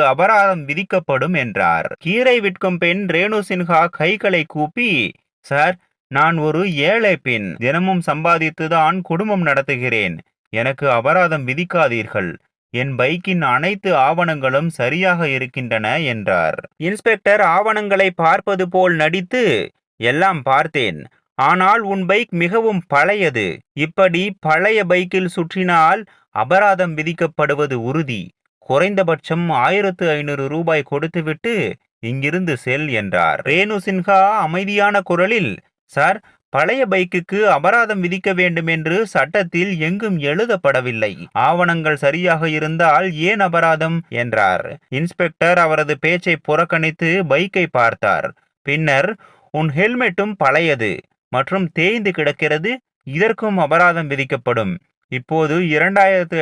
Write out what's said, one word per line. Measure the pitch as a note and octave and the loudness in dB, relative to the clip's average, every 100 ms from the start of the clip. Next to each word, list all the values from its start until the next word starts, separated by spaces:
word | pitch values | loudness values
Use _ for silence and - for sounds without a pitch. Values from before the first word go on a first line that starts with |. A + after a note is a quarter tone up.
| C#3 | 2
அபராதம் | C3+ G3 G#3+ G3 F3 C#3 | 4 4 4 2 0 -4
விதிக்கப்படும்" | D3+ G3 F#3 E3 C3+ D3+ E3+ | -6 -2 -2 0 -2 0 -2
என்றார். | B2 F#2+ F2 E2 - - | -2 0 0 0 -2 -6
கீரை | D#3+ A3 B3+ A#3+ G3+ | -4 0 2 2 0
விற்கும் | F#3 F#3+ F3 | -2 -4 -2
பெண் | E3+ F#3 F#3+ E3 | -2 -2 -2 -2
ரேணு | G3+ G#3+ G3 | 0 -2 -4
சின்ஹா | F#3 F3 E3 E3+ - | -4 0 2 2 0
கைகளை | D#3+ G#3 G3+ F3+ D3+ D#3 | -2 0 0 0 -2 -4
கூப்பி, | D3+ - A#3+ D3+ G2 - _ _ - | -4 -4 -2 0 -2 -6 _ _ -4
"சார், | C#3 D#3+ F3+ _ _ - | 0 0 -2 _ _ -6
நான் | C3+ D#3 E3+ D3+ | 0 0 2 0
ஒரு | D#3 G3 D3 D3+ | 0 -2 0 0
ஏழை | A3+ G#3+ E3 B2+ | 2 0 0 -2
பெண், | A#2 G2 D#2 | -4 -4 -4
தினமும் | A#2+ D#3+ F#3+ F3+ E3 | -2 0 0 0 -2
சம்பாதித்துதான் | D3 E3+ E3 D#3+ - D#3 E3 D#3 F#3 F3 | -2 0 0 -2 -4 -2 0 2 0 -2
குடும்பம் | E3 G#3+ G3 D#3+ | -4 -2 0 0
நடத்துகிறேன், | C#3 C3+ C3 B2+ A2+ F#2+ E2 - _ _ | 0 0 -2 -2 -2 -2 -6 -14 _ _
எனக்கு | A2 B2 C3+ C#3+ A#2 | -4 -4 -2 0 2
அபராதம் | B2 F3 F3 D#3 B2+ | 2 2 2 0 -4
விதிக்காதீர்கள், | C3+ F3 F3+ C#3+ A#2 G#2+ G#2+ F2+ - _ _ _ | -4 -2 0 0 0 -4 -4 -6 -8 _ _ _
என் | A#2 C3+ B2+ | -6 -4 -2
பைக்கின் | B2+ F3 F#3+ F3+ C#3 B2 | -2 -2 -2 -2 0 0
அனைத்து | F3 G3+ F#3+ D#3 C3+ | 0 -4 0 2 2
ஆவணங்களும் | E3 E3+ D3+ C3 C3+ E3 - | 2 -2 -2 0 0 0 -2
சரியாக | B2 D#3+ F#3 F3 D#3 C3 | -2 0 0 0 0 -2
இருக்கின்றன" | B2+ C3+ B2 A2+ A2 D3 D3 | -6 -6 -4 -2 -2 -2 -2
என்றார். | A2+ G2 F2+ D#2+ - - - D#3+ | -4 -2 0 0 -4 -10 -8 -6
இன்ஸ்பெக்டர் | G#3 - G#3 - G#3 F3+ F3 | -2 -2 0 2 4 4 2
ஆவணங்களை | G#3+ G#3+ G#3 G3 F#3+ F3+ | 2 -2 0 2 2 2
பார்ப்பது | E3 F#3+ G#3 F#3+ F3+ | 2 2 0 -2 0
போல் | F#3 F#3 E3 | 2 2 2
நடித்து, | D#3 F#3+ F3+ B3+ G#3+ A2+ - - _ - | 0 0 -2 0 2 0 -2 -10 _ -4
"எல்லாம் | A#2 C#3+ F#3+ E3 C3 | 0 2 2 0 0
பார்த்தேன், | C3+ D#3 D3 A2 D2+ - _ _ - | 0 0 -2 -2 -4 -12 _ _ 0
ஆனால் | C#3 F3+ F#3 A3+ G3+ | 2 4 4 2 0
உன் | G3 F3+ | -2 0
பைக் | G3+ A#3 E3+ | 0 0 -2
மிகவும் | E3+ A3+ A3+ F#3+ - | 0 0 0 -2 0
பழையது, | C#3+ E3 G#3+ E3+ A#2+ F#2+ B1+ _ C#3+ D#3 | 2 2 2 0 0 -4 -6 _ -6 -4
இப்படி | - F#3+ E3+ G3+ G3 D#3+ | 2 2 2 -4 -4 0
பழைய | D#3 G3+ A3 F3+ | 2 2 2 2
பைக்கில் | F3+ F3+ F#3+ F3+ F#3 | 0 0 -2 -2 -4
சுற்றினால் | E3 F#3+ F#3 E3+ D#3+ G#3 G#3 _ _ - | -4 -2 2 4 4 2 -4 _ _ -4
அபராதம் | A#2+ F#3 G#3 F#3 F3 D#3 | 0 4 4 2 0 -4
விதிக்கப்படுவது | D#3 E3+ E3 - D3 D3 D3 B2 A#2 | -4 -2 -4 0 -2 0 -2 -2 -2
உறுதி, | D3+ C#3 A2 E2+ _ _ _ - | -4 -4 -6 -10 _ _ _ -2
குறைந்தபட்சம் | C3+ F#3+ G3 E3+ D#3+ - E3 E3+ C3+ | 0 2 0 0 -2 -2 -2 0 2
ஆயிரத்து | C3+ G3 G3 F3+ E3+ | 2 2 0 -2 -2
ஐந்நூறு | D3+ D3 C#3+ C3+ | -2 -4 -4 -4
ரூபாய் | D#3 E3 D#3 C#3 | -4 -2 -2 -2
கொடுத்துவிட்டு | C#3+ E3 F3 D#3 D3+ A3+ A3 A2 - _ _ | -4 -4 -6 -6 -6 -4 -2 -4 -6 _ _
இங்கிருந்து | A2+ C3 C#3+ F3 F3+ B2+ | -8 -4 -2 -2 -2 -4
செல்" | - C3+ D#3 A2+ | -2 -2 -2 -4
என்றார். | G2+ F2+ E2 D2 - | -2 0 2 0 0
ரேணு | E3 G#3 G#3 G3+ | 0 0 -2 -2
சின்ஹா | F#3+ F3+ G3 G3 A3 D#3+ | -2 2 4 4 2 0
அமைதியான | F3 G3 G3+ G3+ G3+ F#3 | -2 -2 0 2 2 0
குரலில், | F3 F#3+ A#3 C3+ F#2 - _ _ | 0 2 0 -2 -6 -14 _ _
"சார், | - D#3 G#3+ - _ _ | 0 0 0 -8 _ _
பழைய | C3 E3 C4 A#3 | -2 0 0 0
பைக்குக்கு | F#3+ F3+ F3+ E3+ G3 G#3+ D3 | 0 0 -4 -4 0 2 4
அபராதம் | F3 A#3 A3 G3+ | 4 2 2 0
விதிக்க | F3 F#3 G3 F#3 | -2 -2 -2 0
வேண்டும் | F3+ E3+ E3 | 0 0 -2
என்று | D#3+ D#3 F#3 A3 | -2 0 -2 0
சட்டத்தில் | - C3+ G#3 F3 E3+ G3 E3+ D#3 | 0 0 0 -2 -2 -2 -2 -2
எங்கும் | G3 A3 E3+ C#3+ | -2 -2 -2 0
எழுதப்படவில்லை, | E3+ A#3 G3 C#3 C3 B2 A2+ G#2+ E2+ E2+ G#2+ C3 | 0 0 0 2 0 0 -2 -4 -4 -6 0 2
ஆவணங்கள் | F3 F3 E3 D#3 D3 | 2 0 0 0 0
சரியாக | C#3+ D#3+ F3+ E3 E3 D#3 | 0 0 0 0 0 -2
இருந்தால் | D#3 D#3+ E3+ D3 F#3+ D#3 E3+ | -2 2 4 4 2 0 0
ஏன் | A3 F#3 | 0 0
அபராதம்?" | E3 E3 D#3 D#3+ E3 - A#2+ | 2 2 2 0 -4 -4 -6
என்றார். | A#2+ A2 G2 F2+ - D3 - C3 | -2 2 2 2 -4 -12 -8 -6
இன்ஸ்பெக்டர் | E3+ - F3 - E3 F3+ D#3+ | -4 -4 -4 0 2 4 2
அவரது | D#3 D3+ C#3+ | 2 -2 -2
பேச்சை | D#3+ F3 F3+ D#3+ - | -2 0 -2 -2 0
புறக்கணித்து | D3+ E3+ E3 D#3+ D#3 E3 F#3 E3 | 0 0 -2 -2 -2 -2 0 2
பைக்கை | C#3 F#3+ F#3+ E3 B2+ | 0 0 -2 -2 2
பார்த்தார். | A#2 G2 G#2 E2 - - _ _ - | 2 2 0 0 -2 -10 _ _ -4
பின்னர், | D3 D#3 C3+ E3+ A3 - _ _ | -2 2 2 0 -4 -14 _ _
"உன் | - D#3+ C#3+ | -4 -2 0
ஹெல்மெட்டும் | G#3+ B3 A#3 F3+ G#3 G3+ | 0 0 -2 -2 -4 0
பழையது | A3 - E3+ C3 A2 - - _ _ | 2 2 0 0 -2 -4 -10 _ _
மற்றும் | B2+ C3 F#3+ F3 - | -4 -2 -2 -2 0
தேய்ந்து | F3 A#3 G3+ E3 | 0 0 -2 -2
கிடக்கிறது, | D3 C#3+ D3+ D3+ G3 B3+ _ _ - | -2 0 0 -2 -4 -8 _ _ -8
இதற்கும் | D3 A3 G#3+ G#3+ F#3+ D3 | -2 0 0 -2 0 2
அபராதம் | E3 F3 E3+ D3+ | 4 4 2 -2
விதிக்கப்படும், | C#3 C3 C3+ B2 A#2 G2 F2 _ _ - | -4 -2 -4 -2 0 -2 -6 _ _ -10
இப்போது | B2+ - D#3+ D#3 E3 F3 D3+ | -10 -4 0 0 0 0 2
இரண்டாயிரத்து | F3 G3+ F#3+ F#3+ E3+ E3 | 2 4 4 2 0 -2